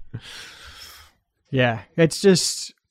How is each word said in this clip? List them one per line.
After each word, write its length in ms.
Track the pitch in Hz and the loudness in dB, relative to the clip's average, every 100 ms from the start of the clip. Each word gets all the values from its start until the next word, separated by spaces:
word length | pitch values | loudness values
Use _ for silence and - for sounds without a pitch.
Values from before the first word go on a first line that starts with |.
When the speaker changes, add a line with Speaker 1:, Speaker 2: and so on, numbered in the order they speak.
| - | -12
Speaker 1:
<laughs> 60 | 117 - - - - - - - - - _ _ _ _ | -14 -16 -20 -20 -20 -20 -20 -20 -20 -20 _ _ _ _
Speaker 2:
Yeah, 320 | 131 123 113 - - | 0 0 -2 -6 0
it's 240 | 165 - | 0 4
just, 540 | 196 180 - - - - _ | 4 4 2 -6 -12 -18 _